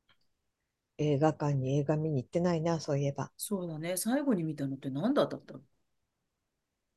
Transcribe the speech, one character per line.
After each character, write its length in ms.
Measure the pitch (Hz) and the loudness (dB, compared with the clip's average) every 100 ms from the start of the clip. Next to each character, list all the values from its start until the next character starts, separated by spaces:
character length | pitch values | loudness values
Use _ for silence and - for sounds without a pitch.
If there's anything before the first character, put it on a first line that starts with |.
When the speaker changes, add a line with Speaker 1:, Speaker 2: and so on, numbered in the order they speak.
| _ _ _ _ _ _ _ _ _ - | _ _ _ _ _ _ _ _ _ -2
Speaker 1:
映 220 | 151 139 | 0 4
画 140 | 156 | 4
館 220 | 151 147 | 2 0
に 220 | 143 131 143 | 0 2 2
映 80 | |
画 120 | 143 156 | 2 2
見 120 | 156 | 0
に 120 | 143 | -2
行 40 | 120 | -2
っ 20 | |
て 100 | 175 | 0
な 160 | 180 | 2
い 60 | 170 | 2
な、 180 | 160 165 | 2 0
そ 160 | - | 0
う 40 | 143 | 0
い 60 | |
え 80 | 139 | 0
ば。 200 | 139 135 - | -2 -6 -8
Speaker 2:
そ 280 | - 202 | -6 -4
う 40 | 175 | -4
だ 100 | 156 | -6
ね。 160 | 165 180 | -4 -4
最 260 | 214 262 | 0 0
後 120 | 285 | 2
に 100 | 202 | 2
見 100 | 160 | 0
た 140 | 143 139 | -2 -4
の 80 | 135 | -4
っ 20 | |
て 120 | 139 | -6
何 220 | 135 202 | -2 0
だ 120 | 277 | 2
っ 40 | 139 | 0
た 80 | 131 | -2
ん 80 | |
だ 100 | - | -12
ろ 40 | - | -18
う。 40 | - _ _ _ _ _ _ _ _ _ _ _ _ | -18 _ _ _ _ _ _ _ _ _ _ _ _